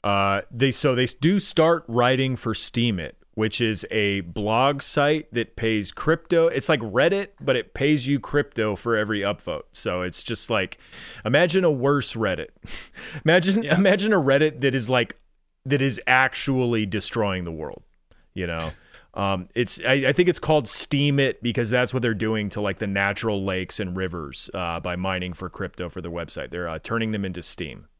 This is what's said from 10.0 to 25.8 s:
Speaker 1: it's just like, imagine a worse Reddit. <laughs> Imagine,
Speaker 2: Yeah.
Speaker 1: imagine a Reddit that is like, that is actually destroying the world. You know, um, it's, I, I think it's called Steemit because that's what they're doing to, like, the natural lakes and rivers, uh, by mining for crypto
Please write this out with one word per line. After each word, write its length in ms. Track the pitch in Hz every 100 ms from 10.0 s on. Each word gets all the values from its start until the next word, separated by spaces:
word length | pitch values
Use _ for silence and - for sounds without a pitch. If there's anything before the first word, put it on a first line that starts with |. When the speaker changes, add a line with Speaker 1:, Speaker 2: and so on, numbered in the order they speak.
Speaker 1:
it's 200 | 90 -
just 260 | - 113 -
like, 300 | 110 95 - - - - -
imagine 400 | - 139 175 185
a 60 | 180
worse 440 | 139 131 143 -
Reddit. 340 | 113 104 85 76 _ - -
<laughs> 400 | - - - 147
Imagine, 380 | 156 180 180 196
Speaker 2:
Yeah. 140 | 220 170
Speaker 1:
imagine 360 | 196 196 208
a 80 | 202
Reddit 400 | 135 139 156 120
that 120 | 135
is 140 | 131 113
like, 280 | 127 117 - _ _ _ _ 131
that 160 | 139
is 180 | 135 107 -
actually 800 | 131 131 - - 131 123 113 107
destroying 580 | 104 - 117 104 92
the 80 | 85
world. 300 | 80 73 50 _ _ _ _ _
You 140 | - 87
know, 240 | 82 80 - _ - _
um, 360 | - 98 95 90
it's, 240 | 113 123 - 120
I, 60 | 139 131
I 40 |
think 160 | 143 180
it's 80 | 165
called 260 | - 156 123
Steemit 680 | - - 143 143 139 135 -
because 260 | 120 117 113
that's 240 | 123 123
what 80 | 127
they're 140 | 120
doing 340 | 107 110 110 104
to, 100 | 107
like, 160 | 104 95
the 80 | 101
natural 580 | 98 98 98 113 101
lakes 340 | 95 92 92 -
and 140 | 95 92
rivers, 520 | 92 85 71 65 -
uh, 260 | 95 87 85
by 160 | 90 90
mining 360 | 95 92 90
for 160 | 85 92
crypto 380 | - 92 -